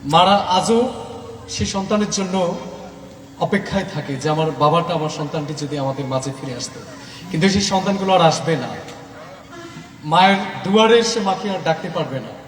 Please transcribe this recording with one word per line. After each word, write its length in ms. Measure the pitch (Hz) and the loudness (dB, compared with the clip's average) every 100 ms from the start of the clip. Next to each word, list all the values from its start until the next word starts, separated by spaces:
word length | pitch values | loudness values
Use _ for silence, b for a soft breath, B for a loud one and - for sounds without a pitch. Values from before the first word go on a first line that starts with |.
মারা 320 | 139 165 185 202 | 4 6 6 6
আজও 560 | 185 185 185 226 254 - - - - - - | 4 0 4 2 2 -4 -12 -12 -14 -16 -10
সেই 180 | - 202 | -4 -4
সন্তানের 440 | 196 190 214 202 | -2 0 0 0
জন্য 460 | 196 185 185 170 - - - - - - - - - | -2 -2 0 0 -2 -8 -14 -16 -16 -18 -20 -20 -4
অপেক্ষায় 440 | 170 202 - 196 - | 0 0 0 -4 -4
থাকে 240 | 151 139 131 | -6 -6 -4
যে 120 | 156 | 0
আমার 220 | 151 160 | 0 0
বাবাটা, 440 | 143 147 165 165 | 2 4 4 2
আমার 160 | 165 156 | -2 -2
সন্তানটি 440 | - 147 160 147 | -4 -4 -4 -4
যদি 240 | 151 143 143 | -6 -4 -2
আমাদের 260 | 135 131 | -2 -4
মাঝে 260 | 131 131 135 - | -2 -2 -4 -8
ফিরে 140 | 135 | -8
আসতো, 260 | 123 - - - - B B B | -8 -10 -12 -16 -16 B B B
কিন্তু 180 | 175 196 | 2 2
সেই 140 | 196 | 2
সন্তানগুলো 500 | - 190 202 190 190 | 2 0 0 -2 2
আর 80 | 185 | 6
আসবে 360 | 165 - 160 151 | 6 4 0 -2
না, 120 | - - - - - - - - - - - - - - | -4 -10 -12 -16 -18 -18 -18 -18 -18 -18 -16 -16 -18 -14
মায়ের 320 | 151 165 190 196 - - | 2 6 6 6 -2 -6
দুয়ারে 340 | 185 214 220 233 | 2 4 8 6
এসে 220 | 220 233 | 4 0
মাকে 300 | 196 185 208 | 0 -2 -2
আর 80 | 185 | -2
ডাকতে 240 | 160 160 175 | -2 -2 -2
পারবে 260 | 170 143 131 | -4 -4 -6
না। 80 | 113 - | -8 -14